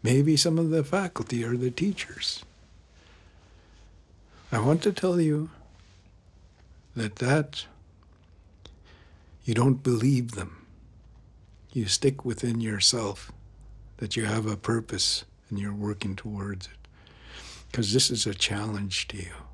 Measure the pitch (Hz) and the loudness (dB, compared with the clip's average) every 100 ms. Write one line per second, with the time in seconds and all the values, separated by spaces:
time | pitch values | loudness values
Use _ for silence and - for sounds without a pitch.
0 | 110 131 143 151 170 160 165 160 143 185 | 6 6 6 6 4 4 4 2 2 0
1 | 185 - - 120 117 123 123 120 196 185 | 0 -4 -4 -2 0 0 0 0 -2 -2
2 | - - - - - - - - - - | -8 -6 -6 -6 -12 -20 -20 -20 -20 -20
3 | - - - - - - - - - - | -20 -20 -20 -20 -20 -20 -20 -20 -20 -20
4 | - - - - - 117 113 165 208 190 | -20 -20 -20 -20 -4 0 4 4 4 2
5 | 185 175 160 151 156 - - - - - | 2 4 4 2 -2 -10 -20 -20 -20 -20
6 | - - - - - _ - - - - | -20 -20 -20 -20 -20 _ -20 -20 -14 -6
7 | 110 98 123 147 147 - - - - - | -6 -2 2 2 2 -6 -14 -18 -20 -20
8 | - - - - - - - - - - | -20 -20 -20 -20 -20 -20 -20 -20 -20 -20
9 | - - - - - 113 131 127 131 120 | -20 -20 -20 -12 -2 4 4 4 2 2
10 | 123 135 120 107 90 80 - - - - | 4 4 0 -6 -10 -12 -20 -20 -20 -20
11 | - - - - - - - - 101 - | -20 -20 -20 -20 -20 -20 -8 -4 0 4
12 | 139 139 127 110 123 117 113 104 - 123 | 4 2 -4 -2 -2 0 -2 2 2 2
13 | 107 98 - - - - - - - - | -2 -4 -12 -18 -20 -20 -20 -20 -20 -10
14 | 104 - 107 113 110 101 - 113 110 98 | -6 -2 0 0 -2 -4 0 -2 -2 -2
15 | - - - - _ 101 101 101 104 101 | 0 -2 -6 -20 _ -6 -6 -4 -4 -4
16 | 101 95 110 104 98 98 - - - - | -6 -6 -6 -6 -6 -8 -12 -18 -20 -20
17 | - - - - - - - - 104 117 | -20 -20 -20 -18 -18 -18 -10 -4 2 4
18 | - 113 110 98 - 101 107 104 101 92 | 2 2 -2 -2 -2 -2 -2 -2 -4 -4
19 | - 98 90 - - | -6 -8 -10 -12 -16